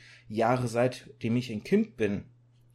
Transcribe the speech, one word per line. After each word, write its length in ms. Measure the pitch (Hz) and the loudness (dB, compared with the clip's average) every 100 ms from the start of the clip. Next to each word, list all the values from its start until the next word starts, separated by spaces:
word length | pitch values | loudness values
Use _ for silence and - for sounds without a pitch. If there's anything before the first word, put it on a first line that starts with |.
| - - - | -16 -20 -8
Jahre, 380 | 110 113 127 120 | 0 2 2 0
seitdem 680 | 117 127 - - - 117 120 | 0 0 -2 -14 -8 -2 -2
ich 160 | 123 | -2
ein 120 | 107 | -8
Kind 340 | - 202 226 - | 0 2 2 -2
bin. 280 | 104 98 - _ _ _ _ | -2 -2 -8 _ _ _ _